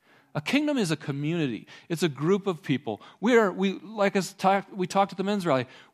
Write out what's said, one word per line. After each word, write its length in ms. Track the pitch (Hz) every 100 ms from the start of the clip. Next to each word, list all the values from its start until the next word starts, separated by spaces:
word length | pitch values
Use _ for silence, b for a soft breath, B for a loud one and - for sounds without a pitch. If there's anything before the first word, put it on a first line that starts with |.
| b b b
A 60 | -
kingdom 380 | - 277 302 277
is 120 | 170
a 60 | 151
community. 720 | - 139 147 175 143 107 - B B
It's 140 | 165
a 60 | 180
group 400 | 131 160 202 196
of 140 | 160
people. 380 | - 127 - 101 B B
We 160 | 214 233
are, 160 | 202
we, 260 | 175 190 -
like 380 | 190 220 196 196
us 160 | 165
talk, 340 | - 190 196 -
we 120 | 190 180
talked 260 | 196 196
at 60 | 180
the 60 |
men's 220 | 190 208 170
rally, 200 | 131 120 B B